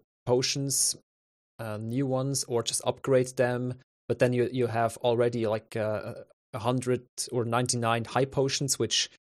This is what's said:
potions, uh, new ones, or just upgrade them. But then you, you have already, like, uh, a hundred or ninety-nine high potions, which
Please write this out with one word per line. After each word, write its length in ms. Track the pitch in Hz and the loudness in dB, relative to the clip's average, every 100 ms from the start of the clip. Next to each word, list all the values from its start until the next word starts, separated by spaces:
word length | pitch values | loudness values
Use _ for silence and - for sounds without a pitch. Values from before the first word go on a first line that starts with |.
| _ _ - | _ _ 0
potions, 680 | 123 127 143 139 131 - - _ _ _ _ _ _ | 2 2 -2 -2 0 0 -2 _ _ _ _ _ _
uh, 180 | 113 107 | -8 -6
new 280 | 113 120 139 | -4 -2 0
ones, 360 | 131 135 135 - | 0 -2 -4 -2
or 180 | 120 | -2
just 180 | 113 - - | 0 -2 -2
upgrade 500 | 123 - 131 127 - | -2 2 4 4 2
them. 380 | 123 123 123 123 _ _ _ | 2 2 -4 -6 _ _ _
But 120 | 117 | 2
then 140 | 127 | 2
you, 160 | 123 120 | 4 2
you 160 | 127 120 | 2 0
have 300 | 113 113 - | 2 0 0
already, 500 | 123 117 120 120 110 | 0 2 2 2 0
like, 280 | 110 - 113 | -2 -4 -4
uh, 380 | 107 107 - 98 - _ _ | -2 -2 -6 -12 -16 _ _
a 60 | 120 | -4
hundred 440 | 113 127 123 123 - - - | 0 0 0 -2 -4 -10 -6
or 120 | 123 | -4
ninety-nine 640 | 113 117 123 120 113 117 113 | 0 0 0 0 0 0 0
high 200 | 123 135 | 0 0
potions, 540 | - 135 - 135 - | 0 0 0 -2 -2
which 300 | 110 - - - | 0 0 -2 -8